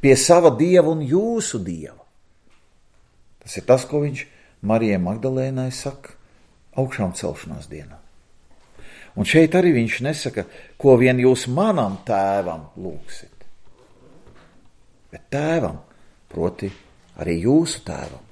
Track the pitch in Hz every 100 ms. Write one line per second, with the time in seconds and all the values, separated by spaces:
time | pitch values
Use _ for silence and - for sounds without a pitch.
0 | 139 135 - 170 208 120 165 180 165 160
1 | 139 165 220 233 - 117 92 82 73 -
2 | _ _ _ _ _ _ _ _ _ _
3 | _ _ _ - - - - 131 131 147
4 | 147 131 - _ _ _ 101 113 113 98
5 | 90 110 131 131 131 131 131 127 139 131
6 | - - _ _ _ _ _ - 131 -
7 | 98 90 85 71 - 71 73 78 73 -
8 | - - _ _ _ - _ - - -
9 | - - 101 156 160 175 175 139 113 -
10 | 135 151 131 107 92 - - - 139 127
11 | 127 127 127 127 - 127 214 185 107 98
12 | - 101 98 101 87 80 73 - 92 73
13 | - - - - - - - - _ _
14 | - - - - _ _ - _ _ _
15 | _ - - 139 151 165 104 73 - _
16 | - _ _ - 85 - 98 - _ _
17 | _ - 82 85 95 147 165 - - 80
18 | - 65 -